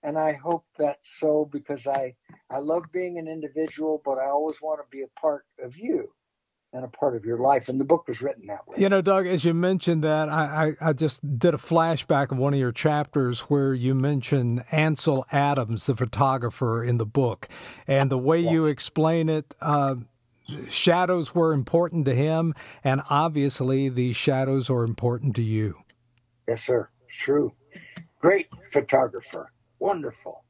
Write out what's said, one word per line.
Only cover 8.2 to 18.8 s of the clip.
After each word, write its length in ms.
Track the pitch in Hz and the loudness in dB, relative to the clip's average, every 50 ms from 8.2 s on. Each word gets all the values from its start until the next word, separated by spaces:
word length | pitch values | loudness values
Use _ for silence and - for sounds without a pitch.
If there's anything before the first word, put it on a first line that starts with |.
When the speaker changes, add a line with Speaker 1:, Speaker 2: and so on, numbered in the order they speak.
Speaker 1:
written 260 | 127 143 - - - | -6 -8 -8 -8 -10
that 200 | - - - - | -14 -14 -14 -14
way. 100 | - - - | -14 -2 0
Speaker 2:
You 100 | 196 196 | 2 2
know, 120 | 196 196 | 4 2
Doug, 260 | 180 190 196 190 190 | 4 4 2 2 2
as 180 | 180 185 170 139 | 0 0 0 2
you 100 | 170 165 | 2 2
mentioned 480 | 170 175 180 190 185 - - 170 160 151 | 2 2 2 0 0 0 0 0 2 2
that, 240 | 156 156 151 156 151 | 2 2 0 0 0
I, 460 | 151 160 156 143 147 156 160 156 156 - | 0 -2 -2 -2 0 0 0 0 -2 -2
I, 80 | 151 165 | 0 -2
I 40 | 151 | 0
just 460 | 127 160 151 - - - 143 143 117 | 2 0 -2 -2 -4 -6 -6 -4 2
did 160 | - 175 - | 2 2 2
a 40 | 139 | 2
flashback 760 | - - 165 165 160 165 165 139 - _ 170 139 139 120 135 | -2 0 2 2 4 4 0 -2 0 _ 2 2 2 0 0
of 60 | 127 | 0
one 140 | 131 143 143 | 0 2 2
of 60 | 139 | 2
your 140 | 131 123 117 | 0 0 -2
chapters 680 | - - 156 151 147 147 - - 147 135 123 123 113 - | 0 0 0 0 0 -2 -2 0 0 0 0 0 -4 -2
where 300 | - 147 143 139 135 135 | 0 2 2 2 2 0
you 220 | 127 120 127 135 | 0 0 0 2
mentioned 680 | 135 127 143 147 139 120 - - 139 123 120 117 123 123 - - | 2 2 2 0 -2 0 0 0 2 2 2 0 -2 -4 -2 0
Ansel 540 | 156 156 156 156 - - 165 143 131 127 _ | 2 2 2 2 0 0 0 0 0 -2 _
Adams, 560 | - 143 143 143 147 135 120 107 117 107 - | 0 2 2 2 2 0 -2 -2 -4 -4 -2
the 80 | - 131 | -2 0
photographer 880 | 107 127 113 - 101 139 135 131 131 123 120 - - 135 120 113 117 117 | 0 -2 -4 0 0 2 2 2 0 -2 -6 -4 -2 -2 0 0 -2 0
in 140 | 120 120 120 | 0 0 0
the 80 | 113 | 0
book, 420 | 104 - 139 135 120 101 - - - - - - - - - - | 0 2 2 2 2 0 -4 -12 -18 -18 -20 -18 -18 -20 -16 -2
and 240 | - 139 135 139 135 | 0 2 2 4 2
the 80 | 131 127 | 0 0
way 220 | 127 139 160 170 | 2 2 2 4
you 240 | 170 165 165 160 160 | 4 2 2 4 4
Speaker 1:
Yes. 80 | 151 147 | 2 0
Speaker 2:
explain 560 | - | 0